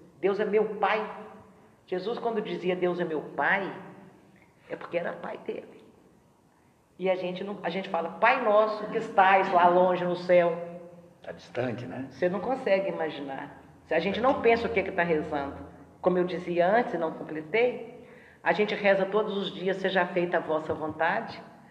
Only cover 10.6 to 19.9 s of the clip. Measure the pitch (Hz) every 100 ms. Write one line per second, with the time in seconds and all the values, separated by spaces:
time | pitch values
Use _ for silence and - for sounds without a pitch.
10.6 | - - - - - - - - - -
11.6 | 127 110 123 127 135 - 180 190 214 262
12.6 | - 196 190 170 160 139 139 135 143 -
13.6 | - - - 156 185 202 247 - 226 226
14.6 | 202 196 185 180 170 156 151 147 139 -
15.6 | - - - - 180 180 180 180 - 175
16.6 | 175 226 247 175 165 165 165 156 156 220
17.6 | 247 220 - - - - - - - 175
18.6 | 208 202 202 196 190 208 208 196 185 -
19.6 | 185 185 190